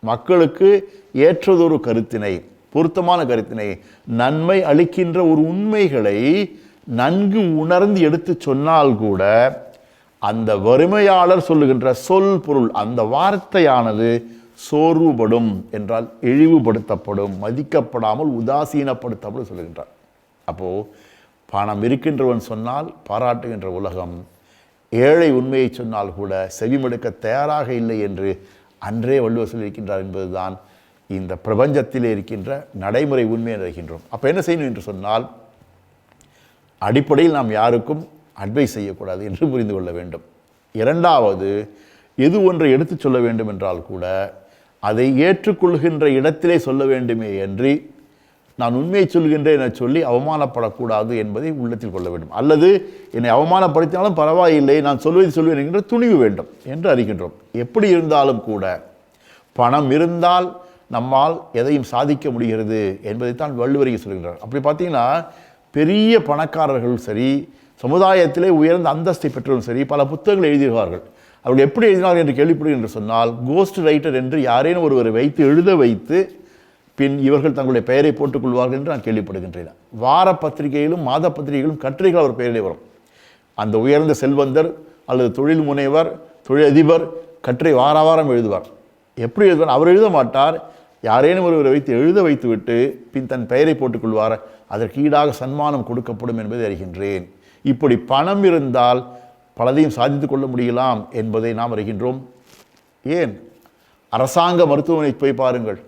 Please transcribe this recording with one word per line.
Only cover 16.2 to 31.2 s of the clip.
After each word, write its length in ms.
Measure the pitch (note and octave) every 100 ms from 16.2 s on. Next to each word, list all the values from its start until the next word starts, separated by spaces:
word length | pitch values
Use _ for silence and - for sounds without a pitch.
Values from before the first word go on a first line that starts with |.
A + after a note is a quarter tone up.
இழிவுபடுத்தப்படும், 1120 | B2+ C3+ D#3+ D#3+ A2+ A2 G#2+ G2+ - G2+ G2+ F#2+
மதிக்கப்படாமல் 880 | G2+ B2+ D3 D#3+ A#2+ B2 A2 A2 D3+
உதாசீனப்படுத்தப்படும் 1120 | A#2+ A#2 C#3+ D3+ D3 C#3 B2+ B2 G#2+ G#2 A#2 A2
சொல்லுகின்றார். 400 | F2+ E2+ D#2+ - _ _ _ _ _ -
அப்போ 200 | E2+ F#2 F#2+ G#2 - _ _ _ _ _
பணம் 340 | G2 G#2 G#2
இருக்கின்றவன் 640 | A2+ C3 D#3+ C#3+ C3 A#2 -
சொன்னால் 380 | A2 A#2 C3+ D#3+ - -
பாராட்டுகின்ற 640 | G#2 B2 A#2+ A#2+ A2 F#2+ F#2
உலகம், 360 | G2 F#2 F2 E2+ - _ _ _ _ _ _
ஏழை 360 | A2 C3 D#3+ E3
உண்மையை 360 | B2+ B2+ C3+ B2+
சொன்னால் 440 | - A#2 A2 G2+
கூட 180 | F2 G2+ F#2+ F#2+ -
செவிமடுக்க 480 | A2+ C3+ C3 A#2+ B2 F#2+
தயாராக 500 | A2 B2+ D3 D3+ B2+
இல்லை 240 | B2 A#2 A2
என்று 280 | G2+ F#2 G2 F#2+ - _ _ _
அன்றே 340 | G2+ A2+ A#2+ C#3
வள்ளுவர் 300 | A#2 A#2 A2+
சொல்லியிருக்கின்றார் 540 | A#2+ G#2 G2 G2+ G2
என்பதுதான் 500 | F#2+ F#2+ F#2+ F#2 F#2 F#2+ _ _ _ _ _
இந்த 220 | F#2+